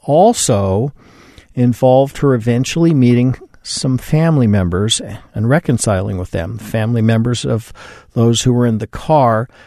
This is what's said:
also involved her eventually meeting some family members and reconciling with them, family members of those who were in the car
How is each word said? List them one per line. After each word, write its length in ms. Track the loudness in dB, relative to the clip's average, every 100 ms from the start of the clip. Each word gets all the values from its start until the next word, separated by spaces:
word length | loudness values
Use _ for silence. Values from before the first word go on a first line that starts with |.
also 880 | -2 4 4 2 0 0 0 0 -2 -8 -20 -20 -20 -20 _
involved 640 | -2 0 2 4 4 2 0
her 160 | 0
eventually 580 | 0 0 -2 -2 0 2
meeting 440 | 4 4 4 2 -2 -10 -20
some 360 | -14 -6 -4 -4
family 480 | 0 0 2 2 2
members 540 | 2 0 0 -2 -4 -6 -16 -12
and 140 | -4 0
reconciling 720 | 0 0 -2 0 -2 -2 -6
with 120 | -6
them, 260 | -6 -6 -10
family 460 | -6 -4 -2 0
members 420 | 2 2 0 -4
of 280 | -4 -4 -6 -20 -20 -20 -8
those 300 | 0 2 2
who 100 | 0
were 120 | 0
in 140 | 0 -2
the 80 | -6
car 640 | -10 -2 2 2 0 -4 -12